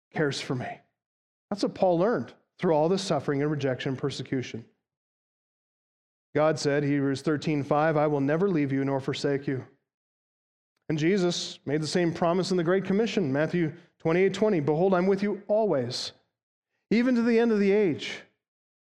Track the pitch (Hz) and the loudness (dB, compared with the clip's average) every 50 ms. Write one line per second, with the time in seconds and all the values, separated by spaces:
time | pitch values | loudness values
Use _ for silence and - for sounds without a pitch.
0 | _ _ - 196 156 143 131 - - - 143 127 113 - - - _ _ _ _ | _ _ -4 -2 -2 -2 -2 -4 -4 -6 -6 -6 -6 -8 -12 -14 _ _ _ _
1 | _ _ _ _ _ _ _ _ _ - 208 196 - 233 170 - - 185 175 165 | _ _ _ _ _ _ _ _ _ -10 -6 -4 -4 -4 -2 2 2 2 4 4
2 | 180 220 247 160 120 - - _ _ _ _ - - 185 160 147 151 165 196 190 | 2 2 0 0 -4 -6 -12 _ _ _ _ -2 0 2 2 4 2 2 0 0
3 | - - 165 143 127 - 147 139 143 151 156 143 127 135 127 127 - 143 131 127 | 0 -2 -2 -2 -2 -2 -2 0 0 -2 -2 -2 -2 -2 -2 -2 -4 -4 -4 -4
4 | - 139 127 - 131 - - 131 120 - - 113 113 - _ _ _ _ _ _ | -4 -6 -6 -6 -8 -6 -4 -4 -4 -6 -10 -14 -14 -16 _ _ _ _ _ _
5 | _ _ _ _ _ _ _ _ _ _ _ _ _ _ _ _ _ _ _ _ | _ _ _ _ _ _ _ _ _ _ _ _ _ _ _ _ _ _ _ _
6 | _ _ _ _ _ _ - 147 151 156 156 143 - 147 139 147 147 139 143 143 | _ _ _ _ _ _ 0 2 2 2 2 0 0 0 0 2 2 0 0 2
7 | 135 139 139 131 - 165 156 143 - 170 156 143 131 - 151 147 151 160 160 151 | 2 0 0 -2 -2 -2 -2 -2 0 -2 -2 -2 0 0 2 2 2 2 2 2
8 | 147 156 147 139 135 139 151 165 190 202 180 156 147 135 135 135 135 135 139 135 | 2 2 0 0 0 0 0 2 2 2 2 0 0 0 0 -2 0 0 -2 -2
9 | 131 - 135 - - 147 139 139 139 - 139 123 113 - _ _ _ _ _ _ | -2 -4 -4 -2 -2 -2 -2 -2 -2 -4 -4 -4 -6 -10 _ _ _ _ _ _
10 | _ _ _ _ _ _ _ _ _ _ _ _ _ _ _ _ _ - 151 156 | _ _ _ _ _ _ _ _ _ _ _ _ _ _ _ _ _ -6 -4 0
11 | 147 165 196 208 175 175 175 - - - - - - - 139 156 156 143 - 190 | 0 2 2 2 2 0 -2 -4 -6 -10 -12 -12 -6 -4 -4 -2 -2 -2 -2 0
12 | 175 170 165 - 185 170 170 190 175 170 190 180 170 160 185 190 190 190 190 202 | 0 0 0 0 0 0 2 0 0 0 0 0 0 0 0 0 0 0 0 0
13 | 233 214 - 220 185 135 131 139 156 156 - 175 170 156 147 - - _ _ _ | 0 0 0 -2 0 0 0 0 0 0 0 0 -2 -2 -4 -8 -18 _ _ _
14 | - 160 160 175 190 196 190 - 190 214 - 165 143 143 151 151 180 196 190 175 | -2 0 2 2 2 2 2 2 0 2 2 2 2 0 2 2 2 2 2 2
15 | 180 190 196 190 202 208 202 202 - - 208 214 226 202 160 139 123 120 120 - | 2 2 2 2 0 -2 -4 -4 -4 -2 0 2 2 2 0 0 -2 -4 -6 -8
16 | - - - _ _ _ _ _ _ _ _ _ _ _ _ _ _ - 196 226 | -8 -10 -12 _ _ _ _ _ _ _ _ _ _ _ _ _ _ 0 0 2
17 | 240 262 254 233 226 240 233 226 233 233 220 208 202 196 196 208 214 185 139 110 | 2 4 2 2 4 4 4 4 4 4 4 4 4 4 4 4 4 2 0 -2
18 | - - - - - _ _ _ _ _ _ _ _ _ _ _ _ _ _ _ | -6 -10 -12 -12 -16 _ _ _ _ _ _ _ _ _ _ _ _ _ _ _